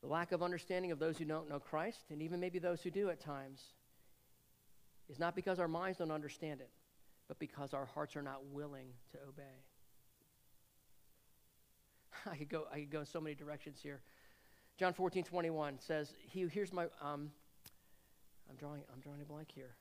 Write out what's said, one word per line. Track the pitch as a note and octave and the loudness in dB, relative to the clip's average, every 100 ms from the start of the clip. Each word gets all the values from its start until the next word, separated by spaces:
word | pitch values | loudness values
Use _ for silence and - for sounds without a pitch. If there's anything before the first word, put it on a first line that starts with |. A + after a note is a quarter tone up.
The | - | 2
lack | D#3 E3+ | 2 4
of | F3 | 4
understanding | F3 F3 - F#3 F#3 | 4 0 2 2 2
of | D3+ | 4
those | D#3+ D#3 | 4 2
who | D#3 | 2
don't | D#3 D3+ | 0 0
know | D3 | -4
Christ, | - D#3 F#3 - - | 0 0 0 -2 -8
and | D3+ | -4
even | D#3 F3 | -2 0
maybe | F3+ F3 | 2 2
those | F3 E3+ | 2 2
who | F3+ | 0
do | F3+ G3+ | 2 2
at | D#3+ | 0
times, | D3+ C#3+ C3+ C3+ - - - - - - - - - - - - - - - | -2 -4 -6 -12 -16 -20 -20 -20 -20 -20 -20 -20 -20 -20 -20 -20 -20 -20 -14
is | C3+ | 2
not | E3+ | 2
because | F3+ F#3 F#3 | 4 2 4
our | E3+ | 4
minds | E3 F#3+ F#3 | 4 2 2
don't | E3 | 2
understand | D#3 D3 - D#3 C#3 | 2 0 -4 -4 -4
it, | B2+ - - - - - - | -8 -18 -20 -20 -20 -20 -12
but | - | -6
because | D3 - C#3 | -6 -4 -2
our | C#3 | 0
hearts | C3 D3+ D3+ D3+ | 0 -2 -2 -2
are | |
not | C#3+ C3+ C#3 | -4 -6 -8
willing | C#3+ D3 C#3 C3 B2+ - | -6 -6 -8 -12 -14 -14
to | C#3+ C#3 | -14 -12
obey. | C#3 C#3 C3 C3+ - - - - - - _ - - - - - - - - - - - - - _ - - - | -12 -14 -16 -20 -20 -20 -20 -20 -20 -20 _ -20 -20 -20 -20 -20 -20 -20 -20 -20 -20 -20 -20 -20 _ -20 -20 -16
<laughs> | - G#3+ | -10 -6
I | D#3+ | -4
could | D3 | -2
go, | D#3+ D3+ | -2 0
I | D3+ | -4
could | D3 | -2
go | D3+ | -2
in | D3 | -2
so | E3 | -2
many | D#3 | -2
directions | D3 D3 D3 - C#3 | -4 -6 -6 -8 -10
here. | D3 C#3 - - - - - - - - | -8 -8 -12 -20 -20 -20 -20 -20 -20 6
John | F#3 | 6
fourteen | F3 F#3 F#3 | 8 4 4
twenty-one | E3+ F3 E3 D#3+ D3 C3+ | 2 4 4 4 2 0
says, | - D#3 D3 - | 2 2 2 -6
"He | - F#3+ | -6 2
who | F3 | 2
hears | F#3 F#3+ | 4 2
my," | F3+ E3+ - | 2 0 0
um, | D3 D3 D3 - - - - - - - - - - - - | -2 -2 -4 -8 -20 -20 -20 -20 -20 -20 -20 -20 -20 -18 -16
I'm | C3+ | -8
drawing, | C#3+ D3 - | -6 -6 -8
I'm | B2+ | -12
drawing | C#3+ C#3+ | -10 -8
a | D3 | -8
blank | D3+ D#3 | -8 -10
here. | - C3 A#2 | -12 -14 -16